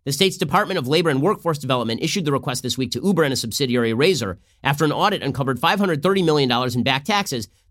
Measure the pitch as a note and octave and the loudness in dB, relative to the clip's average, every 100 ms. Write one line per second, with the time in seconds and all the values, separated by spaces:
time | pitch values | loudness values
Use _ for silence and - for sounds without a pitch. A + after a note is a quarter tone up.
0 | C#3+ C#3+ F#3+ F#3 D3+ F3 G3+ F3+ C3 D#3+ | -6 0 0 0 0 0 0 -2 0 2
1 | E3 C3+ E3 G3+ E3+ D3 C3 B2+ A2+ A#2 | 2 2 0 0 -4 -4 -2 -2 -2 -2
2 | D#3 G3+ D3 C3+ C3 B2 B2 C3 C3 B2 | -2 -2 -2 -2 -4 -6 -4 -4 -4 -2
3 | F#3 E3 D3 B2+ A#2 - C3 B2 A2+ A2+ | 0 2 2 0 -4 -2 0 2 2 2
4 | F3 D#3+ G2+ F#2 _ _ C3+ C#3+ D#3 B2 | 2 2 -2 -8 _ _ -2 2 2 2
5 | G3 F#3 C3+ B2 C3+ B2 E3 G3 G3 D3 | 0 0 -4 -4 -2 0 0 2 0 2
6 | F3+ G3 E3 D3+ C3 A#2+ B2+ A#2+ A#2 C3 | 2 2 4 4 4 2 0 0 0 0
7 | C#3+ G3+ G3 B2 G2+ _ _ | 0 -2 -2 -6 -8 _ _